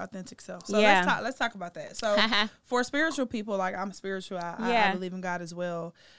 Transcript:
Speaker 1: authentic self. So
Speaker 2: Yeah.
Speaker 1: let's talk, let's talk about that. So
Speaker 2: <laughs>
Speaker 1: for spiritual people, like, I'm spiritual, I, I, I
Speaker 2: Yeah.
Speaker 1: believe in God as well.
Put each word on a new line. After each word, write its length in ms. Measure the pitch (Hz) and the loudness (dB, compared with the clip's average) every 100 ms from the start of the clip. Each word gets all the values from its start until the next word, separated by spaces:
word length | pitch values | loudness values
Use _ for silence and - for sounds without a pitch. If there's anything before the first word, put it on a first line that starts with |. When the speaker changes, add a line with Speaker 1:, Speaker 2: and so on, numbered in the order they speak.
Speaker 1:
authentic 380 | 190 190 175 - | -6 -12 -14 -16
self. 260 | - 180 - | -14 -12 0
So 120 | 208 | 4
Speaker 2:
Yeah. 140 | 208 190 | 8 6
Speaker 1:
let's 60 | 180 | 6
talk, 160 | 185 | 0
let's 140 | 220 269 | -2 -2
talk 180 | 233 202 | -4 -4
about 180 | 175 | -12
that. 240 | 165 - - | -10 -12 -4
So 180 | 220 208 | 0 4
Speaker 2:
<laughs> 480 | 214 208 214 - | 4 4 2 -4
Speaker 1:
for 200 | - 247 247 | -2 -2 0
spiritual 400 | 285 320 285 247 | 0 0 0 -2
people, 320 | 233 214 196 | -4 -4 -2
like, 180 | 185 185 | -2 -2
I'm 160 | 202 | -6
spiritual, 460 | 185 190 190 - 185 | -8 -6 -6 -6 -8
I, 180 | 170 175 | -8 -4
I, 100 | 226 | 2
I 40 | |
Speaker 2:
Yeah. 220 | 233 202 | 4 4
Speaker 1:
believe 180 | 190 185 | 2 -4
in 60 | 185 | -6
God 200 | 180 175 | -4 -4
as 120 | 170 | -6
well. 400 | 175 175 170 170 - - | -6 -4 -4 -6 -12 -20